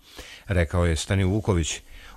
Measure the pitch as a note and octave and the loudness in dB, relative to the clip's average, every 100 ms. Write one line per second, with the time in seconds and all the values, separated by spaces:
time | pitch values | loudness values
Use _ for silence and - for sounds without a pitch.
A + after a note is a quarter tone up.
0 | - - - - - F2 E2+ F2+ F2 D#2 | -14 -20 -18 -16 -2 0 2 2 2 0
1 | - G2 F#2 G#2+ A2 F2 E2 - - - | 0 2 2 2 2 0 0 -6 -12 -20
2 | - | -20